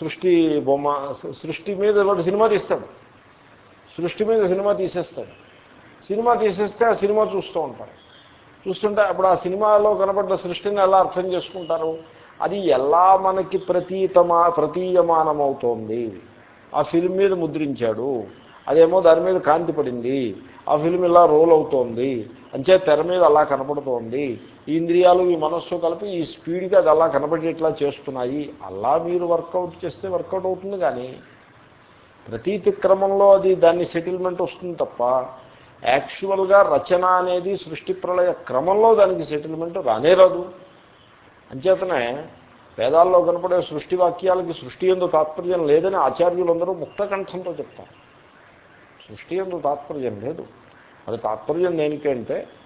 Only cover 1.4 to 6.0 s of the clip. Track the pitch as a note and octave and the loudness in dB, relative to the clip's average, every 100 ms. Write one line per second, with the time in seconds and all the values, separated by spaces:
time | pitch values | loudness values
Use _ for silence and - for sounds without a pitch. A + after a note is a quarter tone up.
1.4 | D#3+ D3+ - F#3+ G#3 G#3 G3 G3 E3 G3+ | -12 -10 -8 -2 2 2 2 2 0 2
2.4 | A3+ G#3 - D#3+ - - - _ _ _ | 2 2 -2 -6 -6 -20 -20 _ _ _
3.4 | _ _ _ _ _ - E3+ - G#3+ A3+ | _ _ _ _ _ -8 -8 -4 0 0
4.4 | F#3+ F#3 G3+ G3+ F#3 F3 - - G2 - | 2 0 0 0 -2 -6 -8 -12 -16 -18
5.4 | - - _ - - - | -20 -20 _ -20 -20 -20